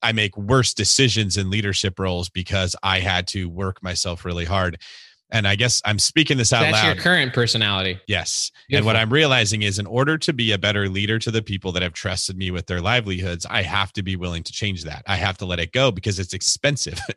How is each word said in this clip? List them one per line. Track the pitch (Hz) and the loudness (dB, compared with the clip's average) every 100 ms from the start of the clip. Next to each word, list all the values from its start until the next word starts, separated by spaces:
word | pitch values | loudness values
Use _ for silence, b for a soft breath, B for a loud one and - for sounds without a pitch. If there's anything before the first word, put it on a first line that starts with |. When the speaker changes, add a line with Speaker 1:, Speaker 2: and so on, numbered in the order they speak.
Speaker 1:
I | 117 | 0
make | 110 104 107 | 2 0 0
worse | 101 131 120 | 2 4 4
decisions | - 104 - 131 104 104 98 | 2 2 4 4 4 0 0
in | 95 | 0
leadership | 104 101 92 101 87 | 0 0 0 -2 -2
roles | 95 90 87 | -2 -2 -4
because | 92 87 98 92 - | -6 -4 -2 0 -2
I | 98 95 | 0 0
had | 92 90 90 | 2 0 -2
to | 101 90 | -4 -6
work | 85 95 90 | -4 -6 -6
myself | 92 90 92 85 90 | -6 -4 -4 -6 -6
really | 87 85 | -6 0
hard. | 98 90 87 B B B B _ | 0 0 -2 B B B B _
And | 113 98 | 0 2
I | 101 | 4
guess | 123 - | 2 2
I'm | 107 107 | 0 0
speaking | - 160 151 135 | 2 2 2 2
this | 110 | 4
out | 120 | 4
Speaker 2:
That's | 147 107 | 4 4
Speaker 1:
loud. | 104 | 2
Speaker 2:
your | 92 | 2
current | 175 180 131 | 2 2 2
personality. | 123 117 117 104 101 95 90 - | 0 0 2 2 0 -2 -4 -4
Speaker 1:
Yes. | 98 78 - - B - | -2 -2 -4 -4 B -2
Speaker 2:
Beautiful. | 139 | 2
Speaker 1:
And | 107 | 4
what | 113 | 4
I'm | 110 | 4
realizing | 139 156 127 107 107 | 4 6 4 2 0
is, | 104 98 | 0 -2
in | 101 | -2
order | 120 139 156 | 0 2 2
to | - | 0
be | 135 113 | 0 0
a | 101 | 2
better | 101 104 98 | 2 0 0
leader | 95 104 110 | -2 0 -2
to | 120 | 0
the | 113 | -2
people | 110 98 95 | -2 -4 -4
that | 87 | -2
have | 87 | -2
trusted | 76 - 92 - 95 | -4 -6 -4 -4 -4
me | 95 | -4
with | 90 82 | -4 -4
their | 90 | -4
livelihoods, | 87 123 104 92 92 87 - | 0 0 0 -4 -4 -6 -4
I | 110 | -4
have | 87 101 98 | -2 -2 -2
to | - | -4
be | 95 92 | -4 -4
willing | 90 85 | -4 -6
to | 80 | -8
change | - 104 92 78 | -6 -6 -6 -8
that. | 71 - | -10 -4
I | 95 | -2
have | 98 92 | -2 -4
to | 92 | -4
let | 87 | -4
it | 82 | -2
go | 123 135 | 2 2
because | 101 107 92 | 2 -4 -4
it's | 92 | -6
expensive. | 95 - - 143 143 - 82 - | -4 -2 0 0 0 -4 -6 -10